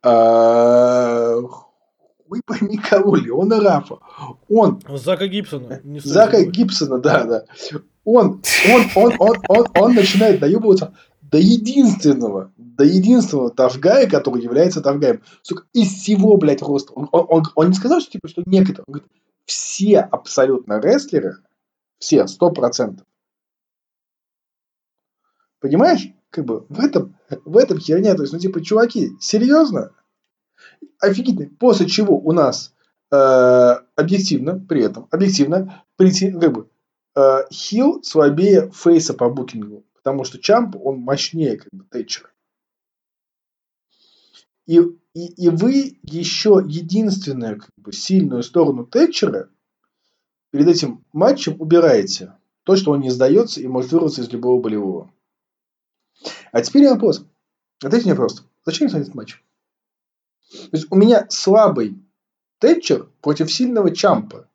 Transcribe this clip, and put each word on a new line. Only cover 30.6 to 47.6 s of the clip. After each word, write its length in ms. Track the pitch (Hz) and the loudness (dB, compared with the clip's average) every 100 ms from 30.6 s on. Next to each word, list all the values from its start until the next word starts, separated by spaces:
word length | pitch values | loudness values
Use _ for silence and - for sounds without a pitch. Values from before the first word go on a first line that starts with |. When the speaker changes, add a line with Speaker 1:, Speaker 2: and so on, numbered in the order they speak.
| - _ - _ | -20 _ -20 _
Speaker 1:
Офигительный. 480 | 196 190 269 185 147 | -2 -2 -4 -4 -6
После 400 | _ 247 214 170 | _ 0 2 0
чего 300 | - 208 147 | 0 0 0
у 120 | 156 | 0
нас, 420 | 170 139 117 - _ _ _ _ | 0 0 -2 -14 _ _ _ _
э, 40 | 143 135 131 127 123 123 123 _ - | 2 4 4 4 4 4 2 _ -6
объективно, 640 | 165 190 190 139 135 185 | -2 -2 -2 -4 -6 -8
при 240 | - 156 | -6 -2
этом, 240 | 107 110 - | -2 -6 -8
объективно, 720 | 165 196 190 139 180 190 - _ _ | -2 -2 0 0 -2 -4 -14 _ _
прийти, 340 | 190 - 190 | 2 2 -4
как 200 | 180 165 | 0 -2
бы, 160 | 120 - _ _ _ _ - | -2 -12 _ _ _ _ 2
э, 240 | 135 135 135 | 2 2 -2
хил 500 | - - 208 277 349 | -10 -8 -2 0 -2
слабее 680 | - 160 - 151 190 190 - | -4 2 2 2 2 2 2
фейса 420 | - 170 170 160 | -2 2 2 2
по 160 | - 120 | -2 -2
букингу, 540 | 135 127 117 104 104 _ _ | -2 -10 -12 -14 -16 _ _
потому 280 | - 139 | -6 -6
что 160 | - - | -8 -10
Чамп, 360 | - 220 226 - | 0 0 0 -6
он 220 | 135 131 | -8 -8
мощнее, 580 | 123 139 - 165 147 107 | -6 -6 -6 -4 -4 -4
как 120 | - | -12
бы, 100 | 95 _ | -20 _
Тэтчера. 400 | 123 110 - _ _ _ _ _ _ _ _ _ _ _ _ _ _ _ _ _ _ _ _ _ _ _ _ - | -14 -12 -14 _ _ _ _ _ _ _ _ _ _ _ _ _ _ _ _ _ _ _ _ _ _ _ _ 2
И, 140 | 165 170 - _ | 4 4 -2 _
и, 120 | 165 175 - 175 | -16 -16 -2 0
и 40 | |
вы 480 | 160 226 277 269 - | 2 0 0 -2 -12
еще 560 | - 160 175 - 214 190 | -14 -10 -8 -4 2 2
единственную, 1000 | 151 156 170 190 220 190 - 131 113 | 2 -8 -6 -4 -2 -4 -6 -8 -8
как 100 | 104 | -10